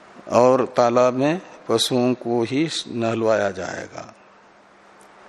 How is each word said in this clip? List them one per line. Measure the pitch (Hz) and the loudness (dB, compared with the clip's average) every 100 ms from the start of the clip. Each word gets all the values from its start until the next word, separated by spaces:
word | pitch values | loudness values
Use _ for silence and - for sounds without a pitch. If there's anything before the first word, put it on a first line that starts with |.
| - - - | -20 -20 0
और | 110 127 127 110 | 4 6 4 2
तालाब | - 120 120 127 | 2 2 4 2
में | 127 143 180 - - - | 2 -2 -2 -8 -20 -2
पशुओं | 113 - 127 123 | -2 0 0 0
को | 120 117 120 | 0 -2 -2
ही | 113 135 160 - - | 0 -2 -4 -6 -8
नहलवाया | 120 113 113 110 107 101 | -4 -2 0 0 2 0
जाएगा। | 92 87 - 101 - - - - - - - _ _ - - - - | -4 -10 -10 -12 -16 -18 -20 -20 -20 -20 -20 _ _ -20 -20 -20 -20